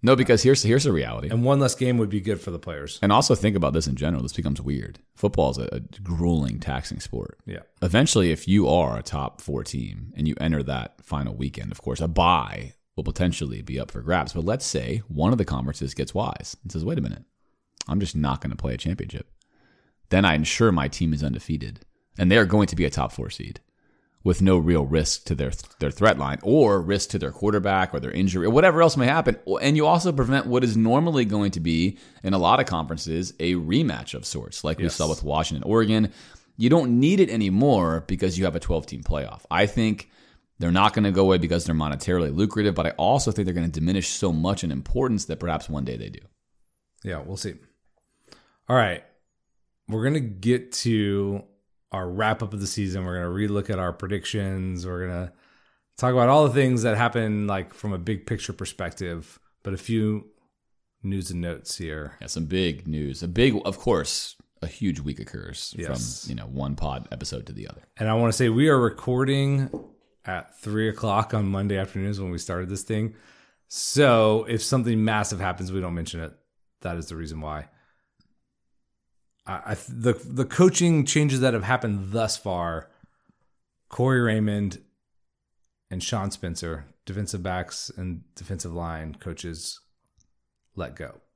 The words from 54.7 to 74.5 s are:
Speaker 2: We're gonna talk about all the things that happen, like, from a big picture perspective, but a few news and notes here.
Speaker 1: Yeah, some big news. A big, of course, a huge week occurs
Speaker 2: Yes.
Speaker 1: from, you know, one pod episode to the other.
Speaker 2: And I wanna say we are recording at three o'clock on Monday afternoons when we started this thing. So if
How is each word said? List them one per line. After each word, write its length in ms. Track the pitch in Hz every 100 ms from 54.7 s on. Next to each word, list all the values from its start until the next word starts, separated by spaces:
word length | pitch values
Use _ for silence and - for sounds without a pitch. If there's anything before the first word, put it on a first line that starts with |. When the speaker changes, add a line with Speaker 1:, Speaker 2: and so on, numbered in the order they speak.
| 90 90
Speaker 2:
We're 200 | 90 90
gonna 260 | 90 90 _ _ _ _ _ _ -
talk 140 | 127
about 180 | 127 120
all 180 | 143 151
the 60 |
things 300 | 123 131 123
that 120 | 113 107
happen, 500 | 117 120 110 104 104
like, 280 | 98 90
from 180 | - 104
a 60 | 95
big 260 | 85 104
picture 300 | - 110 -
perspective, 840 | 98 92 - 87 - 90 85 78 - _ _
but 120 | -
a 20 | 95
few 480 | - 113 107 107 - _ _ _ _ _ _ _
news 280 | 98 98 87
and 120 | 87
notes 340 | 87 73 - -
here. 400 | 82 78 73 -
Speaker 1:
Yeah, 80 | -
some 180 | - 80
big 420 | 92 92 71 -
news. 340 | 78 73 65
A 60 | 85
big, 320 | 87 131 104 -
of 120 | 98
course, 580 | - 95 71 - - - _ _
a 40 | 82
huge 340 | - 101 71
week 200 | 73 67
occurs 540 | - - 50 - - -
Speaker 2:
Yes. 460 | 80 64 58 62
Speaker 1:
from, 80 | -
you 60 | 62
know, 100 | 52
one 300 | 65 69 69
pod 320 | 73 65 58
episode 320 | 60 65 67 -
to 60 |
the 160 | - -
other. 140 | - _ -
Speaker 2:
And 100 | 110
I 60 |
wanna 180 | 110 117
say 160 | 110 123
we 220 | 113 151
are 100 | 139
recording 880 | 117 - - 123 135 139 139 139 135 - - _ _ _
at 340 | - 90 - -
three 280 | - 107 110
o'clock 460 | 104 113 101 107
on 100 | 110
Monday 320 | 101 98 101 98
afternoons 420 | 95 98 95 101
when 120 | 95
we 80 | 87
started 320 | - 90 90
this 140 | 98
thing. 320 | - 107 110 110 _ _ _ _ _
So 800 | - - 139 143 117 110 107
if 140 | 110